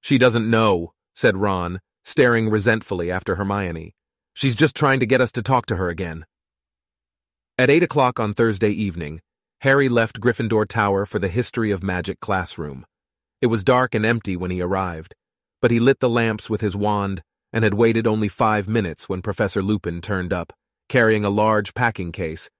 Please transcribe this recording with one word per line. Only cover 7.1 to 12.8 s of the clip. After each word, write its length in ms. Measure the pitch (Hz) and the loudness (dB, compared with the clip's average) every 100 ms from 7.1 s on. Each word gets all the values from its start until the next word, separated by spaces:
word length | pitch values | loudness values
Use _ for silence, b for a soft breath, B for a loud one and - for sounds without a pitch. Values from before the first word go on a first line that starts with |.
| _ _ _ _ - | _ _ _ _ 0
At 120 | 127 | 4
eight 120 | 151 | 4
o'clock 360 | 175 147 127 123 | 4 2 0 0
on 160 | 110 | -4
Thursday 360 | 104 117 98 107 | 2 0 2 0
evening, 500 | 101 104 85 76 80 _ _ _ _ | 0 -4 -4 -10 -12 _ _ _ _
Harry 280 | 135 139 135 | 2 4 4
left 320 | 120 113 - | 2 0 0
Gryffindor 460 | 117 113 117 110 107 | -2 0 0 0 0
Tower 400 | 113 101 98 101 | 0 2 2 -2
for 120 | 107 | -2
the 100 | 92 | -2
History 420 | 92 120 - 110 | -2 -4 -2 -2
of 120 | 95 | -2
Magic 360 | 95 90 87 90 | -2 -4 -4 -8
classroom. 680 | - 98 87 - 76 67 | -4 -4 -4 -8 -10 -12